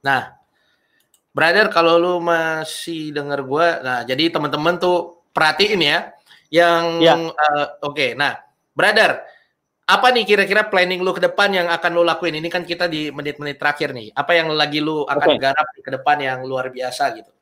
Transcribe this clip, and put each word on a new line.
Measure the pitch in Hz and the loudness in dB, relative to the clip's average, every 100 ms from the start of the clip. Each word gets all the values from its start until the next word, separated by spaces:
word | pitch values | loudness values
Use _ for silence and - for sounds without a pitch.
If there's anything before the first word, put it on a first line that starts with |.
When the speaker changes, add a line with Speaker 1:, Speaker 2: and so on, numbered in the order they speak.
Speaker 1:
Nah, | 139 135 - _ _ _ _ _ _ _ _ _ _ | 0 -2 -4 _ _ _ _ _ _ _ _ _ _
brother, | 135 160 185 214 | 0 2 4 2
kalau | 170 165 170 | 2 4 4
lu | 175 175 | 2 0
masih | 170 165 160 160 156 - - 160 151 | 0 0 0 -4 -8 -10 -10 -8 -6
denger | 147 143 143 | -8 -6 -6
gua, | 131 147 170 165 | -2 0 2 0
nah, | 127 123 | -4 -6
jadi | 120 131 165 | -4 0 0
teman-teman | 170 147 147 160 175 | 0 -4 0 0 2
tuh | 180 175 - - _ | 0 0 -2 -16 _
perhatiin | - 156 151 202 202 | 0 0 2 0 2
ya, | 147 165 - - _ - _ | 2 0 -2 -18 _ -20 _
yang, | 160 170 170 170 165 | 4 4 4 0 4
Speaker 2:
Ya. | 160 156 | 4 4
Speaker 1:
eh, | 165 - 151 147 143 - | 0 -2 0 0 -4 -6
oke, | 147 143 127 117 | -8 -2 -2 0
nah, | 143 110 _ _ _ | -2 -4 _ _ _
brother, | - 185 208 180 - - - _ _ _ _ | 0 2 4 2 0 -10 -20 _ _ _ _
apa | - 196 254 | 0 4 4
nih | 247 | 2
kira-kira | 202 202 185 202 208 | 2 2 4 0 2
planning | 190 180 185 | 0 0 0
lu | 185 | -2
ke | 185 | 0
depan | 175 175 202 | 0 2 2
yang | 190 175 | 2 0
akan | 165 175 170 | 0 0 2
lu | |
lakuin? | 170 160 175 151 | 2 2 -4 -4
Ini | 165 | -6
kan | 180 | -6
kita | 165 170 175 | -6 -4 -4
di | 156 151 | -4 -6
menit-menit | 139 147 143 147 139 | -8 -10 -8 -10 -4
terakhir | 147 147 147 | -4 -2 -6
nih. | 127 107 - | -6 -8 -6
Apa | - 170 | 0 2
yang | 160 156 | 2 0
lagi | 147 147 | 0 0
lu | 151 156 | -2 -2
akan | 143 143 143 127 | -2 0 2 2
Speaker 2:
Oke. | |
Speaker 1:
garap | 135 139 151 - | 0 0 -4 -8
ke | - | -10
depan | 131 147 147 | -4 0 0
yang | 135 127 131 | -2 -6 -6
luar | 131 127 | -6 -6
biasa | 123 127 123 139 | -8 -8 -2 -4
gitu? | 110 - _ | -4 -16 _